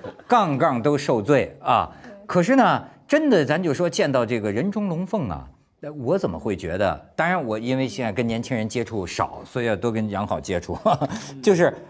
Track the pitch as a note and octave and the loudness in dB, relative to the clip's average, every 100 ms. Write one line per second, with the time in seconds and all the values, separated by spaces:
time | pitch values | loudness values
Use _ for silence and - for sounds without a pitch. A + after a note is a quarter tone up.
0 | - - - A#3+ F3+ C3+ D#3+ B2 B2+ C#3+ | -16 -18 2 4 4 2 2 2 2 0
1 | D3 A#2+ A#2 C#3 F#2 - C3 A#2 E2 - | 2 0 4 2 2 -4 2 2 2 -6
2 | - - - F3+ F3 C4+ G3+ C3 - - | -20 -18 -2 0 4 4 4 4 -2 -18
3 | _ D4 D#4 G3 C3+ D3+ F3+ C3 F3 - | _ 2 4 4 4 0 0 0 0 0
4 | D#3 B2+ A2+ A#2 G#2 G2+ F#3+ G#3 G3+ D#3+ | 2 2 2 0 0 -2 -2 -2 -4 -4
5 | F#3 A3 G#2+ C#2+ C2 - _ _ D3 D3+ | -4 -4 -4 -6 -10 -20 _ _ -14 -6
6 | A#2+ F#3 A#2 F#2 - F#2+ F2 F2+ G2 D2 | -2 0 0 -4 -4 -4 -4 0 0 0
7 | - - E3 F#3 B2 A2 A#2+ C3 C3 - | -8 -2 0 0 -2 -4 -2 -2 -2 -2
8 | A#2 G2+ A#2 A2+ A#2 A#2 G#2+ B2 A2+ A2+ | -4 -2 -2 -2 -2 -4 -2 -4 -4 -4
9 | E2+ - F2 - - B2+ A#2 G2 A#2+ A2 | -6 -2 -4 -4 -10 -4 -2 0 -2 -2
10 | G#2+ G2 G#2 E2+ - F2+ - E2+ A3 - | -2 -4 -4 -4 -2 -4 -4 -2 0 0
11 | D3 - - C#3 C3 F3+ D#3 - | -2 -6 -12 -2 2 6 4 2